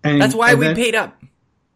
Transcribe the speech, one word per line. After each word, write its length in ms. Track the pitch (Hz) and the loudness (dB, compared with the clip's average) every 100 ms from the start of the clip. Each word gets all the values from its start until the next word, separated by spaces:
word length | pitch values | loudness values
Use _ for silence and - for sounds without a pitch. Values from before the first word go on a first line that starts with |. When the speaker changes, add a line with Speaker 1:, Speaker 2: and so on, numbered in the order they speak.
Speaker 1:
And, 160 | 151 143 | -2 0
Speaker 2:
That's 140 | 214 | 0
why 160 | 226 233 | 2 2
Speaker 1:
and 80 | 247 | 2
Speaker 2:
we 60 | 156 | 0
Speaker 1:
then 100 | 175 | -2
Speaker 2:
paid 180 | 226 | -2
up. 220 | 220 190 _ - _ _ _ _ | -2 -6 _ -20 _ _ _ _